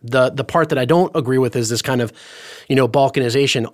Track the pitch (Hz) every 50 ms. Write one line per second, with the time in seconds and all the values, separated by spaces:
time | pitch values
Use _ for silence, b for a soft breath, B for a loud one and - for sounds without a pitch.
0 | - 117 131 131 127 131 139 139 131 - - 170 160 156 156 143 127 120 160 175
1 | 185 - - 165 127 123 131 131 131 120 - 127 117 110 120 110 - 139 131 123
2 | 120 110 B B B B B B B B B B B B 135 135 131 113 110 143
3 | 139 131 - 139 127 120 113 139 139 131 - 123 113 -